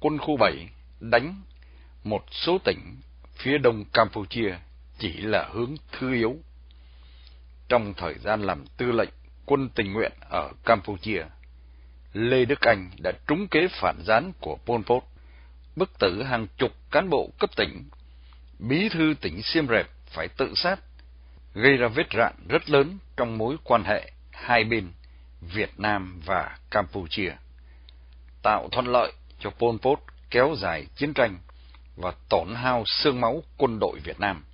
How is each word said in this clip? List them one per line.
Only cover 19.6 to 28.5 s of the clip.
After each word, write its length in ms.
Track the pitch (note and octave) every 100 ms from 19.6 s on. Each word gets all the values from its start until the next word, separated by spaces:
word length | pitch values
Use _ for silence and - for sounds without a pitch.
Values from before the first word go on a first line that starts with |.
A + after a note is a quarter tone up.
| C#3
Reap 180 | A2 E2+ - -
phải 220 | - E2
tự 260 | - C3+
sát, 260 | - F3 F#3+ - - - - - - -
gây 220 | G2+ B2 C3+
ra 120 | A#2+
vết 180 | A#2+ -
rạn 200 | G#2 A2+ - F2
rất 220 | D#3 -
lớn 280 | C#3+ C#3+ G3 - -
trong 220 | A#2+ A2
mối 180 | A2+ D#3
quan 200 | - A#2
hệ 260 | F#2+ G#2 - - -
hai 340 | - - A#2+
bên 240 | A2 A2+ F2+ - - - - -
Việt 400 | E2+ F#2+ G2 -
Nam 400 | G#2+ G2+ F#2 F2+
và 340 | E2 F#2 D2 - -
Campuchia, 600 | G#2+ F#2 G2+ E2 - F2+ C2+ - - - - - - - - - -
tạo 260 | -